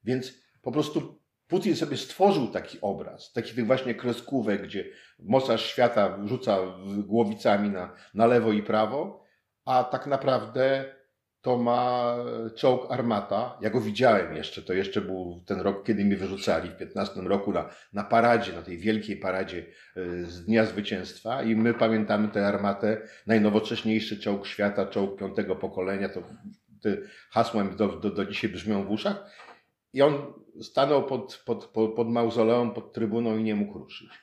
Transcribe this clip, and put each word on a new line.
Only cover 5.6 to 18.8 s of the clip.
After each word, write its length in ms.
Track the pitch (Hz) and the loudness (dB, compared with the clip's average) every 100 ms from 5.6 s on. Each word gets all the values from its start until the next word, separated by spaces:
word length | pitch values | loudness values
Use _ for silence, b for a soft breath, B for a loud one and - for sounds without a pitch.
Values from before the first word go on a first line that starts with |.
| - | 0
świata 520 | - 123 110 98 95 | 2 4 4 2 0
rzuca 340 | 101 98 - 98 92 90 95 101 | -4 -4 0 0 0 -6 -8 -6
głowicami 720 | 101 110 107 107 120 101 104 | 0 2 2 2 2 2 2
na, 220 | 95 90 B B | -2 -8 B B
na 120 | 101 117 | 2 6
lewo 260 | 123 110 | 6 4
i 100 | 107 | 0
prawo, 640 | 104 107 107 135 190 - b b _ _ | 2 0 2 -2 -6 -10 b b _ _
a 200 | - 127 | 0 2
tak 220 | 123 131 143 | 2 -4 -2
naprawdę 880 | 135 139 127 107 127 135 135 135 - _ _ _ _ | 0 2 2 0 0 2 2 -2 -14 _ _ _ _
to 160 | - 123 | 0 2
ma 580 | 120 120 123 123 120 120 120 117 113 - | 4 2 2 2 0 -2 -4 -6 -8 2
czołg 360 | 135 123 - | 4 4 0
Armata. 680 | 123 120 104 98 98 123 - | -2 0 0 0 -2 -2 -4
Ja 100 | 107 | -2
go 100 | 123 | 0
widziałem 560 | 110 104 127 107 80 78 | -2 4 6 6 2 -6
jeszcze, 260 | - - | -10 -12
to 100 | - | -4
jeszcze 280 | 92 98 107 | -2 0 -2
był 440 | 90 92 90 87 - | -4 -6 -8 -12 -8
ten 140 | 95 | 0
rok, 260 | 98 95 - | 0 0 -2
kiedy 180 | 101 | 2
mnie 120 | 101 98 | 2 2
wyrzucali 540 | 92 95 - 82 87 | -2 -4 0 0 -2
w 60 | - | -10
piętnastym 500 | 92 - - - 92 | -10 -6 -6 -6 -2
roku 260 | 98 104 | 0 0
na, 180 | 90 78 B B | -2 -4 B B
na 120 | 101 | -10
paradzie, 480 | 101 117 117 117 98 | 2 4 6 4 0
na 100 | 87 | -8
tej 160 | 82 | -10
wielkiej 380 | 87 | -4